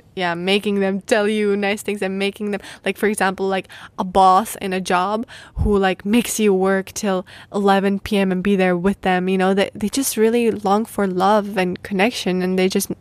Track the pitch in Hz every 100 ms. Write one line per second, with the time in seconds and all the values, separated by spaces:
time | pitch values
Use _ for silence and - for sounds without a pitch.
0 | - 190 175 170 185 202 208 202 196 196
1 | - 220 208 214 208 202 202 214 - 202
2 | 190 190 196 196 208 190 - - 196 196
3 | 214 214 190 190 190 190 - - - -
4 | 185 190 190 185 226 - 196 185 185 180
5 | 190 220 254 - - - 214 196 190 185
6 | 202 240 - - 208 185 190 190 190 -
7 | 208 185 - - - 202 196 196 202 196
8 | - 202 190 185 202 196 185 175 190 196
9 | 190 180 185 190 185 196 190 - 208 277
10 | 262 220 220 240 226 202 196 208 226 -
11 | 196 180 190 214 202 196 180 - - 190
12 | 220 - 185 180 185 185 185 196 - -